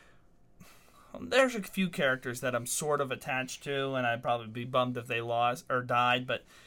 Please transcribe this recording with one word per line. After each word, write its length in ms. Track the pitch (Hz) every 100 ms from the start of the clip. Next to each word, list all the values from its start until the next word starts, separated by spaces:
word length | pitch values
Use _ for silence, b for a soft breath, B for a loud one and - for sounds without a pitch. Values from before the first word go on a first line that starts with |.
| b b b - - - b b b b b -
There's 340 | 247 247 262 233
a 60 |
few 280 | 185 - 185
characters 500 | 180 139 131 127 120
that 140 | 131 120
I'm 100 | 120
sort 340 | - 151 143
of 100 | 131
attached 520 | 117 - 131 127 -
to, 300 | 143 139 135 131
and 100 | 120
I'd 140 | 117
probably 260 | 131 120 110
be 160 | 117 123
bummed 300 | 127 127 123
if 100 | 120
they 140 | 117
lost 440 | 117 117 120 123 -
or 120 | 127
died. 440 | 123 120 123 123 127
But 180 | 117 - B